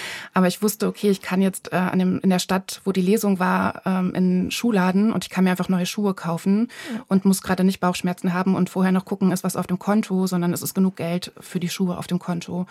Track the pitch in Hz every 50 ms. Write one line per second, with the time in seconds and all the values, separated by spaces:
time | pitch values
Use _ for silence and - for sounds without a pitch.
0 | - - - - - - - 190 185 180 180 - 208 214 202 - 202 185 185 -
1 | - 208 190 - - - 185 190 190 190 185 - - - - 175 185 - - 185
2 | 185 185 185 - - 190 180 180 - - 185 190 190 - - - - 190 185 190
3 | 180 185 214 226 208 202 196 175 185 180 185 185 190 196 - - - 185 185 185
4 | 185 180 - - 185 180 180 180 185 175 - - - 240 220 185 180 185 180 196
5 | 214 226 - 185 - - - 185 190 185 180 180 180 - 190 175 180 - - 214
6 | 208 196 190 - - 170 170 165 - 196 196 214 233 240 - - - 311 233 -
7 | - - 190 190 - 196 190 - - - - 190 185 190 196 - - 180 180 -
8 | - 180 175 - - 185 170 180 185 190 190 - 180 - - 190 190 185 185 185
9 | - - 202 196 190 185 170 185 - 185 - - 180 - 180 180 - 202 208 220
10 | 214 - 185 185 190 185 185 180 175 175 175 - - 147 - 196 190 190 190 -
11 | 156 170 175 180 - - - - - - - 175 175 170 - - 190 180 175 160
12 | - - 180 175 - - 175 170 - - 175 175 185 -